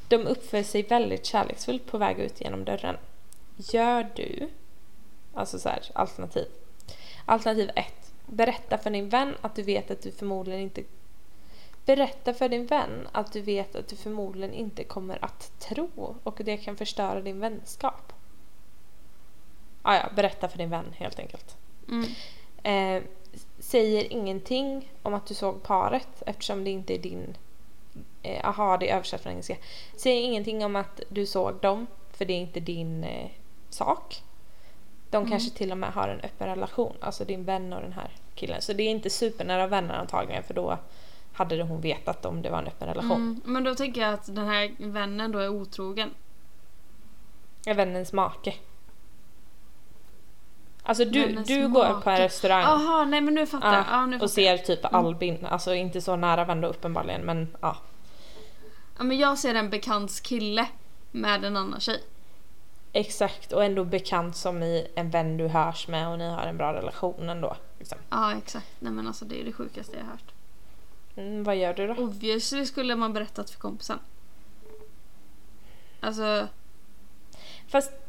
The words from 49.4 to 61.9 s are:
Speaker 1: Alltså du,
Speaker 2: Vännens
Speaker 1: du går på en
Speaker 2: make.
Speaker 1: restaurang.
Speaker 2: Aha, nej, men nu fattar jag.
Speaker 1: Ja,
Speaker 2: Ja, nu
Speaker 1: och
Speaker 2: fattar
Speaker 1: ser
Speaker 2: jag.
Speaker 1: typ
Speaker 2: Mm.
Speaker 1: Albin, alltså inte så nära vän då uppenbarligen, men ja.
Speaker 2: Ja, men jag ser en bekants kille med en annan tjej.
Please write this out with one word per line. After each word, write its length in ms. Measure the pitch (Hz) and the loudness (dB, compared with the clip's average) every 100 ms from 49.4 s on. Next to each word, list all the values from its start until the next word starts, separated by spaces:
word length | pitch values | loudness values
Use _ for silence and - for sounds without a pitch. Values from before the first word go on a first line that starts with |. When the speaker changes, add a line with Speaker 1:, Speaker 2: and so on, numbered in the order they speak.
| - - - - - - - - - - - - - - | -8 -8 -8 -8 -8 -6 -6 -8 -8 -8 -8 -8 -8 -4
Speaker 1:
Alltså 220 | - 226 | 2 4
du, 220 | 226 269 247 | 6 6 4
Speaker 2:
Vännens 220 | 220 208 | 2 4
Speaker 1:
du 200 | 277 233 | 4 8
går 160 | 247 | 8
på 40 | 190 | 8
en 60 | |
Speaker 2:
make. 300 | 202 202 185 | 6 6 6
Speaker 1:
restaurang. 400 | 185 - 190 185 | 6 6 6 8
Speaker 2:
Aha, 400 | 294 302 311 320 | 10 8 8 6
nej, 160 | 285 294 | 6 6
men 140 | 294 | 6
nu 120 | 311 302 | 4 4
fattar 280 | 285 208 | 4 8
jag. 100 | 202 | 8
Speaker 1:
Ja, 60 | 190 | 8
Speaker 2:
Ja, 160 | 247 254 | 4 4
nu 100 | 247 | 2
Speaker 1:
och 40 | |
Speaker 2:
fattar 140 | 214 | 2
Speaker 1:
ser 160 | 208 190 | 6 8
Speaker 2:
jag. 160 | 180 - | 8 4
Speaker 1:
typ 180 | 165 | 2
Speaker 2:
Mm. 100 | - 180 170 | 6 6 6
Speaker 1:
Albin, 400 | 170 180 165 175 | 2 0 0 -2
alltså 280 | 180 185 | -2 2
inte 260 | 180 180 180 | 2 2 0
så 160 | 185 175 | 0 4
nära 280 | 175 165 | 6 6
vän 160 | 175 165 | 4 2
då 80 | 170 | 2
uppenbarligen, 520 | 170 170 165 165 - | 0 0 0 0 -2
men 340 | 170 165 160 - | 0 0 -2 0
ja. 160 | 165 - - - - - - - - - - - - - | -2 -2 -6 -8 -8 -8 -8 -8 -8 -8 -8 -8 -8 0
Speaker 2:
Ja, 60 | |
men 140 | 254 269 | 2 6
jag 200 | 285 277 | 6 6
ser 160 | 262 | 4
en 160 | 226 208 | 4 2
bekants 500 | 208 247 208 202 - | 0 2 0 0 -4
kille 460 | - 233 214 214 277 - - - - | -2 0 2 2 2 -2 -8 -8 -6
med 340 | 240 208 202 | 0 2 2
en 120 | 196 104 | 2 0
annan 240 | 190 - | 0 -2
tjej. 220 | 226 | 0